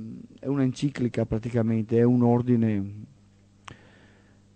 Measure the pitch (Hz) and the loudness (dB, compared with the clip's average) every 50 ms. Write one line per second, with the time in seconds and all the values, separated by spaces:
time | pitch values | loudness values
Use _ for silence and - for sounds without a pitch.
0 | 110 113 123 - - - - - - 127 143 139 135 127 113 - - 147 - - | -12 -14 -14 -16 -18 -20 -20 -10 -6 -4 -2 0 0 0 0 -2 -4 -4 -2 -2
1 | 127 117 - 113 113 - 110 110 110 120 117 120 110 113 113 113 107 113 117 117 | -2 -2 -2 -2 -2 -2 -2 -4 -4 -2 -2 0 0 0 0 -2 0 0 2 4
2 | 120 120 127 123 120 120 120 120 120 123 123 117 113 110 107 101 98 98 101 107 | 4 4 4 4 4 4 4 2 2 2 2 2 2 2 0 -2 -4 -6 -10 -14
3 | 107 - - - _ _ _ _ _ _ _ _ _ - - - - - - - | -18 -20 -20 -20 _ _ _ _ _ _ _ _ _ -20 -20 -20 -20 -20 -20 -20
4 | - - _ _ _ _ _ - _ _ _ | -20 -20 _ _ _ _ _ -20 _ _ _